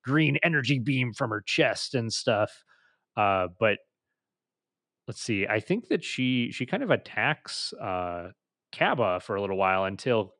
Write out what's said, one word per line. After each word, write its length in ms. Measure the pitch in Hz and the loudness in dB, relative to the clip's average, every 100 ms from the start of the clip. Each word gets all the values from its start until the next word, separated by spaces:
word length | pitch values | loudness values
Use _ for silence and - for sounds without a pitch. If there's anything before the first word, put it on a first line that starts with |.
green 360 | 127 147 151 139 | 2 2 4 2
energy 380 | 170 151 120 139 | 2 0 2 0
beam 320 | 117 131 123 | 0 0 -2
from 180 | 107 123 | -2 -2
her 120 | 107 | -2
chest 520 | - - 135 101 - | -2 2 2 0 -4
and 180 | 131 113 | -2 -2
stuff. 520 | - - 107 107 - _ _ _ _ _ - | -2 0 2 0 -2 _ _ _ _ _ 0
Uh, 300 | 101 95 90 90 | 2 2 0 2
but 180 | 110 101 _ _ _ _ _ _ _ _ _ _ _ _ - | 2 2 _ _ _ _ _ _ _ _ _ _ _ _ -14
let's 160 | 110 | -10
see, 240 | - 101 101 | -4 -2 0
I 140 | 107 | -2
think 260 | - 202 - | 0 -4 0
that 160 | 180 | -4
she, 480 | - - 127 127 120 | -2 -2 0 0 -2
she 160 | - 123 | -4 -4
kind 160 | 208 | -4
of 80 | 247 | 0
attacks, 840 | 127 - - 120 151 - - - | 0 0 -2 -2 -2 -8 -10 -10
uh, 560 | - 104 90 90 87 90 - _ _ _ | -8 -4 -4 -4 -6 -10 -16 _ _ _
Cabba 480 | - 190 135 104 90 | -2 0 2 2 0
for 160 | - 101 | -2 -4
a 40 | |
little 160 | 98 95 | -2 2
while 280 | 95 95 | 2 4
until 500 | 95 95 131 117 92 | 0 -2 0 0 0